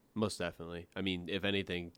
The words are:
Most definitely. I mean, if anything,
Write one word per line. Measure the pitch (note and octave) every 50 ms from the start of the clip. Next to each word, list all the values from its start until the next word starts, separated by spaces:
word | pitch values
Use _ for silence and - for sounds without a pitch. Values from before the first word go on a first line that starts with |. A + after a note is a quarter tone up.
| _ _ _
Most | G#2+ A2 G#2 - -
definitely. | F2 E2+ E2 - E2+ E2 E2+ E2+ F2 - -
I | G2 F#2+
mean, | F#2+ F#2 F2 F2 E2
if | F#2 G2 F2
anything, | G2+ G2 G2 F#2+ F2 F#2 F2 F2 E2+ E2+